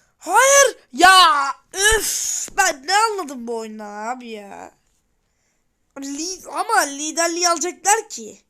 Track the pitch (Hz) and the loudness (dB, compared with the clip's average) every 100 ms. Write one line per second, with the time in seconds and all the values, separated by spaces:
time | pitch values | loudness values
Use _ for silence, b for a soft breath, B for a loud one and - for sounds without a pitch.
0 | _ _ 302 403 539 554 539 - _ 254 | _ _ -2 2 6 6 4 0 _ 4
1 | 359 381 339 294 277 - _ 370 415 440 | 8 8 8 4 -2 -6 _ -2 0 0
2 | - - - - - - 381 294 285 403 | -2 -6 -6 -8 -6 -2 -2 -2 -2 0
3 | 453 403 302 269 233 226 220 214 208 208 | 2 -2 -8 -10 -10 -10 -10 -14 -14 -10
4 | 214 254 240 214 202 175 - _ _ _ | -10 -10 -12 -14 -16 -18 -20 _ _ _
5 | _ _ _ _ _ _ _ _ _ - | _ _ _ _ _ _ _ _ _ -16
6 | 277 285 339 370 - 302 415 427 294 277 | -12 -10 -10 -10 -10 -8 -2 0 0 -4
7 | 302 285 339 339 349 339 359 277 381 440 | -8 -4 -4 -2 -2 -2 -4 -6 0 0
8 | 440 - 214 - | -2 -14 -18 -20